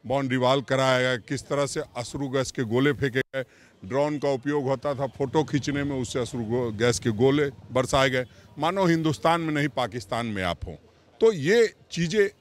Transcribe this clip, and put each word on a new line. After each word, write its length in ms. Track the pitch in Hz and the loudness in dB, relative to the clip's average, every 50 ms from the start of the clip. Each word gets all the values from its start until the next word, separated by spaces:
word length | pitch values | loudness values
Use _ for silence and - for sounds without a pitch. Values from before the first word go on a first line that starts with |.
| _ | _
बॉन्ड 240 | 113 127 139 135 131 | -2 -2 -2 0 0
रिवॉल्व 300 | 127 131 123 123 135 143 | 0 2 4 4 2 2
कराया 380 | 120 - 135 131 131 127 131 127 | 2 0 0 2 2 2 2 2
गया, 180 | 127 127 127 | 2 0 -2
किस 300 | 117 - - 143 123 - | -4 -4 -6 -8 -8 -4
तरह 180 | - 147 143 143 | -4 -2 -2 -2
से 160 | 135 - 156 143 - - | -2 -4 -8 -8 -8 -10
अश्रु 320 | 120 120 - - 143 143 135 | -10 -10 -8 -8 -6 -6 -2
गैस 220 | 127 135 127 - | -2 -2 -2 -2
के 120 | - - 127 | -4 -4 -4
गोले 280 | 104 113 127 135 147 | 0 2 2 4 2
फेंके 280 | 135 107 139 135 113 131 | 2 0 -2 -2 -2 -2
गए, 240 | - _ - 135 123 _ - - - _ _ _ - | -4 _ -6 -8 -8 _ -16 -20 -20 _ _ _ -12
ड्रोन 320 | 95 120 139 143 151 151 | -4 0 0 0 0 -2
का 120 | 139 143 143 | -2 -2 -2
उपयोग 340 | 139 127 113 143 147 147 131 | -2 -2 -2 -2 -2 0 0
होता 320 | 131 135 123 - 147 143 | 0 -2 -2 -2 -6 -4
था 120 | 117 139 | -4 -4
फोटो 360 | 127 - - 139 127 - 160 151 | -6 -4 -6 -6 0 0 0 0
खींचने 400 | - - 143 120 147 139 143 143 | 0 -2 -2 -2 -2 -4 -2 -2
में, 180 | 143 139 131 | -2 -4 -4
उससे 180 | 123 - - 135 | -6 -4 -4 -4
अश्रु 240 | 120 113 - 123 113 | -4 -4 -4 -6 -4
गो-, 300 | 107 120 127 123 117 110 | -2 -2 -2 -2 -4 -2
गैस 240 | 101 117 120 113 - | 0 2 2 2 2
के 100 | - 123 | -2 -2
गोले 420 | 110 101 123 135 139 151 147 143 131 - - - | 2 4 4 4 4 4 0 -2 -4 -10 -18 -4
बरसाए 380 | 123 127 127 - - 135 131 135 | -2 -2 0 2 2 4 4 4
गए। 160 | 127 127 127 - - - - - - - | 2 -2 -4 -6 -12 -20 -20 -20 -8 -2
मानो 260 | 147 165 185 196 190 | -2 -2 0 2 2
हिंदुस्तान 560 | 170 165 165 160 160 143 - - 165 170 170 | 2 2 2 2 0 -2 2 2 2 2 2
में 120 | 165 156 151 | 0 -2 -2
नहीं, 140 | 147 143 | -2 -2
पाकिस्तान 580 | 147 - 131 123 107 104 123 107 - 127 117 117 | -2 -2 -4 -4 -4 -4 -10 -8 -6 -4 -4 -4
में 180 | 117 104 95 92 | -4 -4 -2 -2
आप 160 | 87 85 - - | -2 -2 -4 -8
हों। 80 | 90 78 - _ _ _ _ _ _ _ _ | -14 -14 -16 _ _ _ _ _ _ _ _
तो 100 | 220 226 | 2 2
ये 420 | 214 160 131 160 214 240 226 185 - _ - _ | 4 2 2 4 6 6 4 2 0 _ -20 _
चीज़ें 380 | - 165 170 165 175 214 196 196 - _ | -4 -4 -2 0 2 2 2 2 0 _